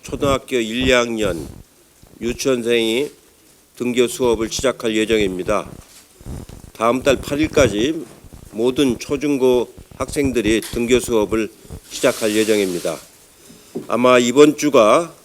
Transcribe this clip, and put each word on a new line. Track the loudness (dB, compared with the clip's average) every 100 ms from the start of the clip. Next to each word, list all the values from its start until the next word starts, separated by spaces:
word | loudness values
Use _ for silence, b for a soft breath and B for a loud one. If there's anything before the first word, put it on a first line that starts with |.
초등학교 | -12 -4 0 -2 -2 -2
일, | -2 -2 2
이 |
학년, | 2 2 -2 -4 -4 -10 -16 -20 _ _ _ -20 -10
유치원생이 | -8 -4 -2 0 2 0 2 0 -4 -8 _ _ _ _ _ -8
등교 | -4 0 0
수업을 | 0 0 0 -2
시작할 | -2 -2 -2 -2 -2
예정입니다. | 0 0 0 -2 -4 -4 -4 -16 -20 -20 _ _ -14 -14 -14 -20 -20
다음 | -4 -2 0
달 | 0 0
팔 | -2 -4
일까지 | -2 2 2 2 -2 -4 -12 -20 -20 -20 -14
모든 | -2 -2 2 0 0
초중고 | -6 -4 -2 0 2 2 -2 -10 -20 -10
학생들이 | -8 -2 -2 0 0 0
등교 | -2 -6 0 0
수업을 | 2 0 0 -2 -4 -10 -20 -20 -14
시작할 | -2 -2 0 -2 0
예정입니다. | 0 0 0 -4 -6 -8 -14 _ _ _ -20 -20 -16 -14 -6
아마 | 0 4 4
이번 | 4 6 6 6
주가 | 2 4 6 4 0 -12